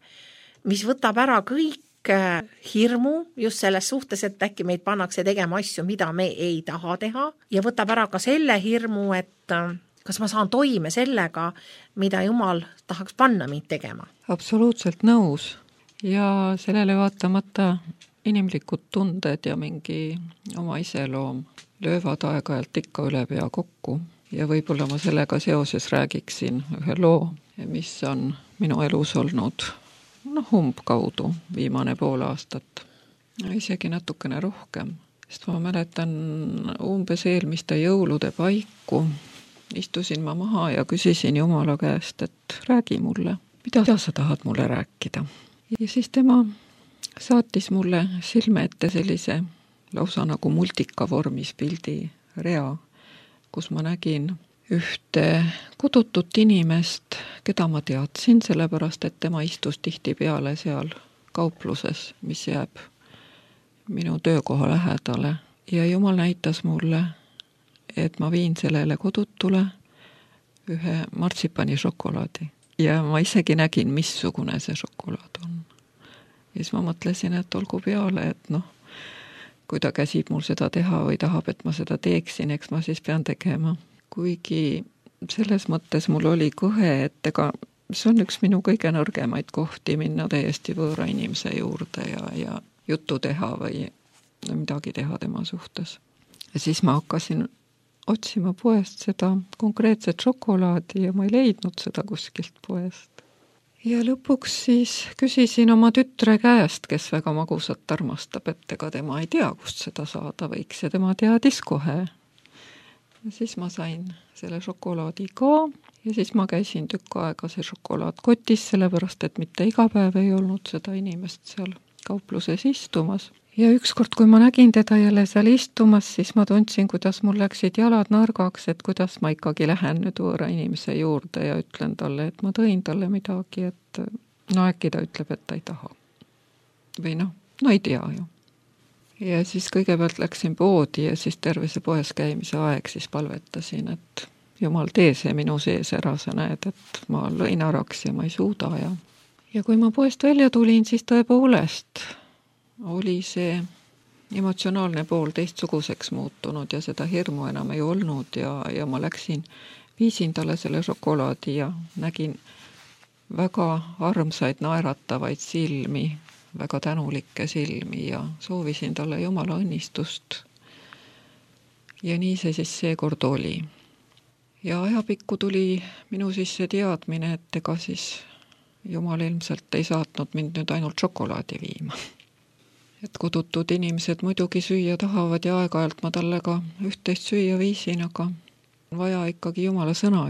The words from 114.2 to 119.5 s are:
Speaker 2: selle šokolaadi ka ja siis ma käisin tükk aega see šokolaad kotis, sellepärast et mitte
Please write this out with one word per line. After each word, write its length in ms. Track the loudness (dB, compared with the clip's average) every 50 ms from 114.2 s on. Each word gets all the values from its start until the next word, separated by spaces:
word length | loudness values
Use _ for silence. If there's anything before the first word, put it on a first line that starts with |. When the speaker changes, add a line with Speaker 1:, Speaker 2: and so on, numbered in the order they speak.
| _ _ _
Speaker 2:
selle 260 | -14 -12 -10 -10 -8 -8
šokolaadi 640 | -10 -10 -8 -6 -6 -4 -4 -4 -6 -6 -8 -10 -8 -4
ka 340 | 0 4 4 6 4 4 2 -4 -10 _ -20 -18 _ -6
ja 100 | -4 -2
siis 200 | 0 0 2 2
ma 120 | 2 2 2
käisin 360 | 0 -2 -2 -2 -4 -6 -6 -6
tükk 260 | -6 -8 -8 -8 -6 -4 -4
aega 280 | -4 -4 -6 -8 -10
see 160 | -8 -8 -10
šokolaad 520 | -10 -10 -12 -8 -6 -4 -4 -4 -4 -6 -2 2
kotis, 440 | 2 2 4 4 2 2 2 2 2 2
sellepärast 520 | 2 4 4 2 0 -2 -4 -6 -6 -6
et 120 | -6 -4 -4
mitte 280 | -8 -6